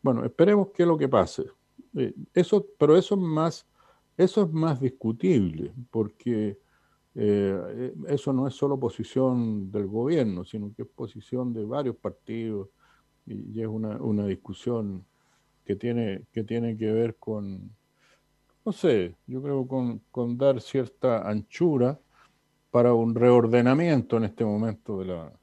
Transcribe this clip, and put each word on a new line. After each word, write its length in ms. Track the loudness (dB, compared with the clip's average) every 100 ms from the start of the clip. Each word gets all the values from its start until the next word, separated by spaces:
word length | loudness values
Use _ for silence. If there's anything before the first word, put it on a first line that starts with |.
Bueno, 220 | 2 0
esperemos 440 | -2 4 4 4 2
qué 80 | 2
es 60 | 2
lo 80 | 4
que 100 | 4
pase. 360 | 4 2 -2 -10 _ _ -20 -12 -4
Eh, 180 | -4 -6 -2
eso, 320 | 0 2 0 0 _
pero 180 | 6 6
eso 180 | 6
es 60 | -2
más, 460 | 0 0 0 -4 _ _ _ _ _ 0
eso 260 | 2 2
es 80 | 0
más 280 | 0 0 0
discutible, 920 | -2 -2 -4 0 2 4 2 -2 -10 -12 -6
porque, 680 | -4 -4 _ -4 -2 -2 -6 _ _ _ _ _
eh, 460 | -2 0 2 0 -2 -6
eh, 240 | -10 -10 -10 -6
eso 240 | -4 -2
no 140 | -2 -2
es 60 |
solo 240 | -2 -2 0
posición 920 | -4 -6 -4 0 2 2 -2 -4 -6
del 140 | -6 -4
gobierno, 580 | -4 0 0 0 -2
sino 280 | -8 -10 -10
que 80 | -12
es 60 | -16
posición 640 | -12 -14 -14 -8 -6 -4
de 120 | -6
varios 320 | -6 -4 -4 -6
partidos, 720 | -10 -10 -12 -8 -6 -8 -10 _ _ _ _ _ -14
y, 320 | -14 -10 -8
y 40 |
es 60 | -6
una, 280 | -6 -6 -6
una 280 | -2 -2 -2
discusión 800 | -6 -8 -8 -4 -4 -4 -10 -16 _ _ _ _ _
que 120 | -8 -4
tiene, 480 | -2 -2 -4 -6 -8
que 120 | -8
tiene 320 | -4 -4 -4 -2
que 160 | -2
ver 240 | 0 0 -4
con, 520 | -8 -8 -8 -10 -14 -20 _ _ _ _ _ _ _ _
no 80 | -10
sé, 440 | 0 2 2 0 -8 -12
yo 160 | -8
creo 240 | -4 -4 -2
con, 340 | -2 -4 -6 _
con 260 | -6 -4 2
dar 220 | 2 2
cierta 680 | -2 -4 -4 _ 0 0 -2
anchura 720 | -4 -6 -2 0 4 2 0 _ _ _ _ _ _ _
para 240 | 4 6
un 200 | 4 2
reordenamiento 1040 | 4 8 8 8 4 4 4 4 2 2 -2
en 60 |
este 200 | -2 -2
momento 540 | -2 0 -2 -6 -8 -8
de 60 | -6
la 260 | -8 -10 -20